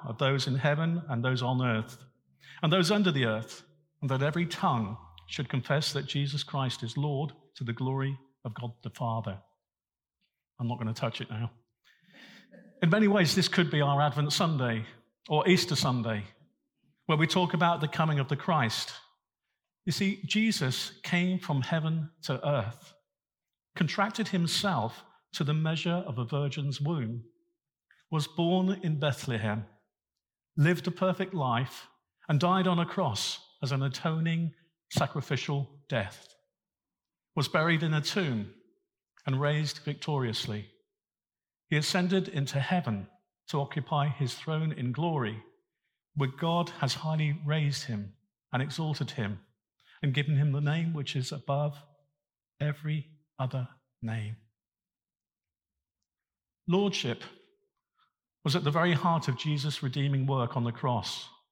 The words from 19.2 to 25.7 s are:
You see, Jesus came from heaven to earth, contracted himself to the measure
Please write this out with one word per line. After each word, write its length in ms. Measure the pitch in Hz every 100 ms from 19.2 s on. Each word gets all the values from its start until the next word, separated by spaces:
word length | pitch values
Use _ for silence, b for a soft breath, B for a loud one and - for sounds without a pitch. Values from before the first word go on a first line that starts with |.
| _ _ _ _ _ _ -
You 80 |
see, 280 | - 196 202 165
Jesus 680 | 214 226 - 131 - - -
came 380 | - 175 180 185
from 220 | - 139
heaven 500 | 123 165 160 160 151 _
to 220 | - 131 -
earth, 480 | 139 104 - - - _ _ _ _ _ _ _ -
contracted 500 | 165 - 208 220 214
himself 800 | 185 170 - 202 143 110 - b b _
to 140 | - 147
the 80 |
measure 500 | 156 160